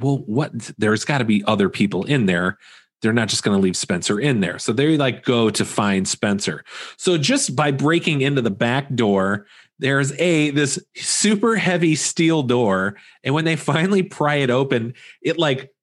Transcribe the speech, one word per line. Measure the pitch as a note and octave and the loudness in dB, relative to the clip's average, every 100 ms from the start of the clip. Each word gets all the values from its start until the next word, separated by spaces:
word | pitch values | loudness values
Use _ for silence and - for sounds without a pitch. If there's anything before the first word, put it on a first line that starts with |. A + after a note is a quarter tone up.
"Well, | C3 C#3 - | -2 -2 -2
what? | A#2 D#3 A#2+ - - | -4 -4 -6 -12 -2
There's | G#2+ A2 | 0 0
gotta | - C#3+ | 0 0
be | A2 G#2 G#2 | 2 0 2
other | G#2 F#2+ | 0 0
people | - G2+ F2+ | 0 -2 -2
in | G2 C#3+ G2 | -2 0 2
there. | F2 F2+ F#2+ - - _ _ | 2 0 -4 -12 -20 _ _
They're | A2 | 0
not | A#2 A2 | 0 0
just | - | -2
gonna | A2+ G2+ | 0 2
leave | F#2+ F2+ | 2 0
Spencer | - F2+ - G#2 | -4 -4 -2 -2
in | C#3+ A#2+ | 0 0
there." | E2+ E2+ | -2 -4
So | - | -4
they, | A2+ D3 D#3 | 0 2 2
like, | C3+ G#2+ | 0 -2
go | - A#2+ A2 | 0 2 2
to | G#2 | 0
find | G2+ - G#2 G2 F#2+ | -2 0 0 2 0
Spencer. | - G#2+ G2+ - D2+ - - - - | -2 -2 -2 -4 -8 -10 -16 -16 -6
So | - E3+ | 0 0
just | C#3 C#4 - | 2 0 -2
by | C3 D3 | -2 0
breaking | C3+ C#3+ E3+ E3+ D3 | 0 2 2 0 0
into | C3+ C#3 | 0 0
the | A2+ | -2
back | G2 A#2+ C3 C#3 | 0 0 0 -2
door, | B2 A2 G2 F#2+ G#2 - - _ - | 0 2 2 2 -2 -6 -20 _ -6
there's | C3 C#3 C#3 C#3 | 0 0 0 0
a, | F3 D#3+ D3+ | 2 2 2
this | C#3+ C#3 - - - | 2 0 -2 -10 -10
super | - - G#3 G#3 A3+ A3 | -6 0 2 2 2 0
heavy | E3 F3 E3 | 0 2 2
steel | D#3 - - E3 D#3+ | 0 -2 0 2 2
door. | B2+ B2 A2+ F#2+ G2 G2+ - _ | 2 2 2 2 -2 -6 -16 _
And | C3 | -4
when | D3 | -2
they | D#3+ D#3 | 0 -2
finally | - D3+ F#3 G3+ | 0 0 2 0
pry | - - D3 D3 | 0 0 0 2
it | C3+ | 2
open, | B2+ C3+ B2 A#2 - - - | 2 2 0 -4 -10 -20 -8
it, | C#3+ D#3+ | -4 0
like, | D#3 C3 - _ | 0 -2 -6 _